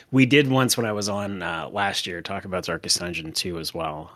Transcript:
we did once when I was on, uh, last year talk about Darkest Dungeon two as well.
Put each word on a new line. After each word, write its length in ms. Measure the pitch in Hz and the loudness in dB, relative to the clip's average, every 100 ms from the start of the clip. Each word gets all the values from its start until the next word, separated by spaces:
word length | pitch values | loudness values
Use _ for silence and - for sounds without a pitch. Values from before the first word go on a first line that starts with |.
| - | 0
we 160 | 131 127 | 4 8
did 200 | 139 135 | 6 6
once 260 | 131 123 - | 4 4 2
when 80 | 110 | 0
I 60 | |
was 180 | 104 104 | -2 -2
on, 320 | 101 101 95 | -2 -4 -4
uh, 260 | 85 82 73 | -4 -4 -4
last 340 | 101 101 - 98 | -2 0 -2 -4
year 160 | 85 | -8
talk 240 | - 98 95 | -6 -8 -4
about 200 | 90 85 | -4 -2
Darkest 340 | 82 - - | -6 0 0
Dungeon 320 | 175 165 160 | 0 -6 -6
two 260 | - 185 165 | -6 -4 -6
as 160 | 156 | -6
well. 380 | 170 160 151 - | -6 -6 -6 -12